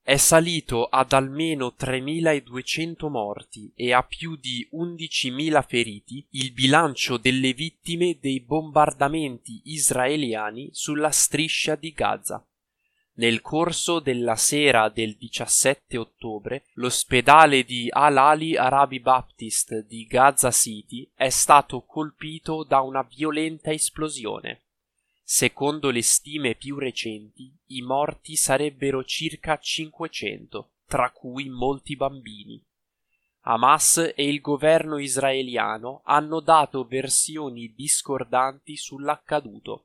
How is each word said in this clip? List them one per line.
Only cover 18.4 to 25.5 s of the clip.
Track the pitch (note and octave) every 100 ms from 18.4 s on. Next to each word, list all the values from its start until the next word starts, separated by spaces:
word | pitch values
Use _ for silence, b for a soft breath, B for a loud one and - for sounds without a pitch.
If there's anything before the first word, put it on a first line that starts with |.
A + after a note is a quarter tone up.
| D#3+ D#3+
Arabi | B2+ C3+ C#3 C3
Baptist | A#2+ C3 B2 _ A2+ - - A2+
di | G#2+ A2+
Gaza | A2+ B2 C3+ C#3 B2+
City | A#2 - G#2+ - A#2+ -
è | _ C3
stato | - - D3 - B2+
colpito | - - D#3 _ D#3 D#3+ - D#3
da | D3+ C#3
una | C3+ C3+
violenta | B2 B2 D#3 D3+ D#3+ D#3+ D#3
esplosione. | D#3 - - D#3 C#3+ A2 G#2 G#2 A#2 _ _ _ _ _ _ -
Secondo | - B2